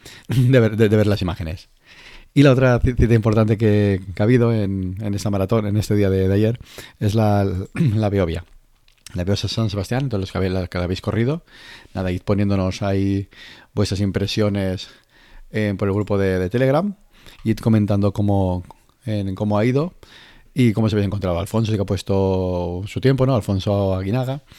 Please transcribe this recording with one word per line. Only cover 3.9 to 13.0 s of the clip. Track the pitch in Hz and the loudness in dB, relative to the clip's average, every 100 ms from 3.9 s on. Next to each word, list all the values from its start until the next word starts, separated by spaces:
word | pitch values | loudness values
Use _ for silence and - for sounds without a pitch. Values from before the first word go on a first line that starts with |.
| 95 98 | 0 -4
que | 87 | -2
ha | |
habido | 107 127 117 | 2 4 4
en, | 110 98 98 92 95 | 0 -2 -4 -4 -6
en | 107 | -6
esta | 101 107 | -4 -2
maratón, | 98 95 113 107 | -2 0 0 0
en | 104 | -2
este | 98 | 0
día | 104 98 | 2 2
de, | 95 95 | 2 2
de | |
ayer, | 101 110 120 - - - _ | 2 0 -2 -10 -20 -20 _
es | 107 | -2
la, | 113 107 101 98 92 - | 2 2 2 0 -4 -6
<clears throat> | |
la | - 151 107 104 | -2 0 2 0
Beovia. | 98 85 82 - - _ _ _ _ - | 0 0 -4 -10 -20 _ _ _ _ -12
La | 90 | -6
Beovia | 87 101 104 | -2 -2 -2
San | - 110 | -4 -2
Sebastián, | 101 92 123 | -4 -4 -4
entonces | 139 101 | -2 -4
los | 92 | -4
que | 92 | -4
habéis, | 92 | -2
la, | 92 90 | -2 -4
que | 90 | -4
la | |
habéis | 87 95 | -4 -4
corrido, | 104 101 120 165 - - - - - | -4 -2 -2 -4 -10 -20 -20 -20 -12
nada, | 98 92 | -6 -4
id | 92 | -4
poniéndonos | - 101 101 98 92 - | -2 0 0 0 0 -2
ahí | 101 98 | -2 0